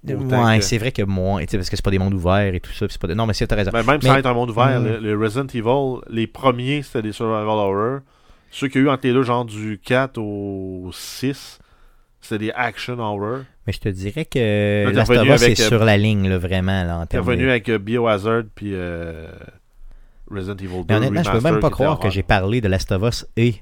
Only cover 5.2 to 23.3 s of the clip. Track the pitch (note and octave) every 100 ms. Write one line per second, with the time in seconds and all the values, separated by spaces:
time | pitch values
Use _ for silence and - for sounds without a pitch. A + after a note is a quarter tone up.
5.2 | A2 A2+ C3+ B2 A2 C#3 C3+ B2+ - A2+
6.2 | A2 - C3+ B2 B2 D3 C3+ B2 G#2+ G2+
7.2 | A2+ A2 G#2+ G#2+ G2 G2 A2 C#3 C3+ _
8.2 | _ - _ - C#3 C3 C#3 C3 C3 B2
9.2 | A#2+ B2 A#2+ G#2+ G#2+ G#2 - B2+ C3+ A#2+
10.2 | G#2+ G#2 G2+ G2 F#2+ F#2 F#2 - - -
11.2 | C3 C#3 - - - _ - _ _ _
12.2 | - A2 G#2+ A#2 A#2+ - - B2 A2 G#2
13.2 | G#2 C3 C3 _ - F#2+ A2 F#2+ G2 D3+
14.2 | D#3+ C#3 A2 G#2 G#2 G#2 G#2 - A2 A#2+
15.2 | C3+ B2+ A#2+ G#2+ A2 A2+ A2 G2+ G#2+ G#2
16.2 | F#2+ F#2 F2 F#2 F#2 F#2+ F2 E2+ E2+ B2
17.2 | A2+ A#2+ C3 B2 G#2 A2 G2 A#2+ A#2 G#2
18.2 | G#2 A2+ G#2+ - G#2 F#2+ F2 E2+ E2+ D#2+
19.2 | D#2+ F2+ - - _ - - - - -
20.2 | - G2+ F#2 G2 F#2+ F2+ E2 A2 - -
21.2 | E3+ A2+ C3 G#2+ D3+ G2+ C3 D3 G#2+ F#2+
22.2 | F#2 G#2 F#2+ B2 G#2 F#2+ - G2 A2+ -
23.2 | -